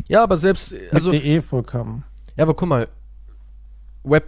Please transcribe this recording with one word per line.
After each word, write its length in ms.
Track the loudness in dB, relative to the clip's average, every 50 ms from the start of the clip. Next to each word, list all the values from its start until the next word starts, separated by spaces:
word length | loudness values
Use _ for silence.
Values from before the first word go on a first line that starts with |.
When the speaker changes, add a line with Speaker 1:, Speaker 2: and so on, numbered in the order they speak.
| -6 2
Speaker 1:
Ja, 160 | 2 4 4
aber 140 | 4 2 2
selbst, 340 | 2 0 0 0 -4 -12 -14
Speaker 2:
Mit 200 | -16 -10 0 0
Speaker 1:
also 180 | 0 2 2
Speaker 2:
D 60 | 0 0
E 220 | 2 2 0 0
vorkommen. 640 | 0 -2 -4 -4 -4 -4 -6 -8 -8 -6 -10 -12 -14 -16 -20 -20 -20 -14 -2 0
Speaker 1:
Ja, 60 | 2
aber 100 | 2 2
guck 160 | 0 0 0
mal, 180 | 0 0 -2 -4 -8 -20 -20 -20 -20 -20 -20 -20 -20 -20 -20 -20 -20 -20 -20 -20 -20 -20 -20 -20 -20 -14 -2
web 200 | 2 2 2 2